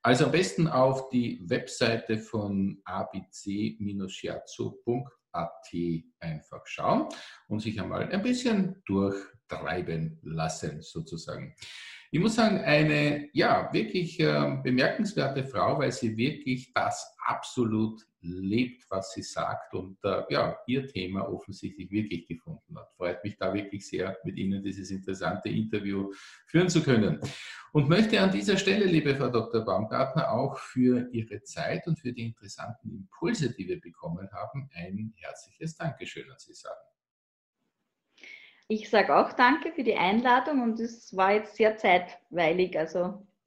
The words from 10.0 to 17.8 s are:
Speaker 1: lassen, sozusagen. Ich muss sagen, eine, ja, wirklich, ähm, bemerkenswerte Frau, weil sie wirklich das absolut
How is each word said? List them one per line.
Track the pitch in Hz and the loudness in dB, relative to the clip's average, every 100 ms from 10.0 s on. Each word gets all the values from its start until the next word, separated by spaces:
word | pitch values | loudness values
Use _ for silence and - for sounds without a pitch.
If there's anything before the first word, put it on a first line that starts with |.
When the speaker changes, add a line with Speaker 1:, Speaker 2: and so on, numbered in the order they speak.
| 80 - | -4 -6
Speaker 1:
lassen, | 73 80 78 - 80 76 | -8 -4 -4 -4 -6 -8
sozusagen. | - 82 80 82 - 69 67 - - - - - - | -12 -12 -10 -10 -10 -10 -12 -16 -18 -16 -18 -20 -4
Ich | 143 | 0
muss | 208 220 | 2 4
sagen, | 220 190 | 4 4
eine, | - 151 156 147 147 143 - | 4 4 6 4 2 0 -2
ja, | 139 214 - - | 2 4 4 2
wirklich, | 165 220 185 165 - | -2 0 -2 -4 2
ähm, | 151 147 143 135 | 2 4 2 0
bemerkenswerte | - 127 139 - 214 - 131 135 | 0 4 2 2 -2 0 0 0
Frau, | 131 101 92 147 | -4 0 2 2
weil | 131 | 0
sie | 123 117 110 | 0 -2 0
wirklich | 127 156 - 127 - | -2 -2 -4 -4 -2
das | - - - - _ - | -2 -2 -2 -8 _ -4
absolut | 117 - - 113 110 | -4 -4 0 2 2